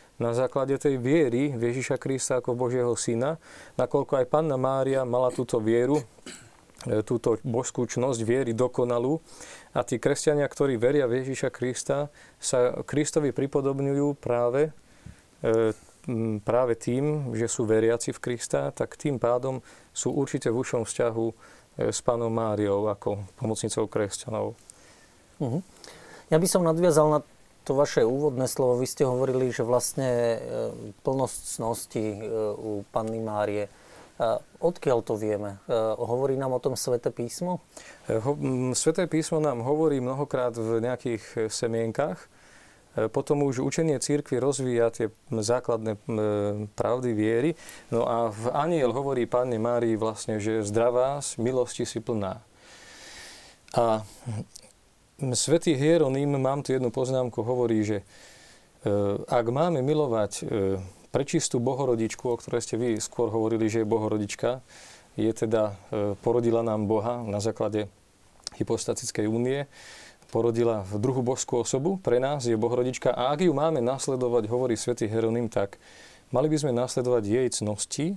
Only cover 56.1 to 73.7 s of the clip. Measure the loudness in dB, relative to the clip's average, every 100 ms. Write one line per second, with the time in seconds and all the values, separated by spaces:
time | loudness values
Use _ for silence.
56.1 | 2 0 2 2 0 0 0 0 0 0
57.1 | 0 -2 -2 -2 0 2 2 2 -2 -6
58.1 | -20 -20 -20 -20 -20 _ -6 0 2 2
59.1 | -2 0 0 2 2 2 2 2 2 2
60.1 | 0 0 -4 -4 0 0 -2 -6 -16 -6
61.1 | -4 0 -2 0 0 0 0 0 0 0
62.1 | -2 -4 -4 -2 -4 -2 -2 0 -2 -4
63.1 | -2 0 0 0 2 2 2 2 2 2
64.1 | 0 -2 -2 -2 -4 -10 -20 -20 -20 -12
65.1 | -2 -2 0 0 2 0 -4 -6 -4 -2
66.1 | -2 0 2 4 2 2 0 2 0 0
67.1 | -4 -4 -2 -2 -2 -2 -2 -4 _ _
68.1 | _ _ _ -12 -6 -4 -2 -2 -4 -4
69.1 | -2 -2 0 0 -2 -6 -12 -20 -20 -20
70.1 | -20 -6 0 2 4 2 2 -2 -2 0
71.1 | 0 0 -2 -2 -2 0 0 -2 -2 2
72.1 | 2 2 0 2 2 2 2 0 0 0
73.1 | 2 0 2 2 4 2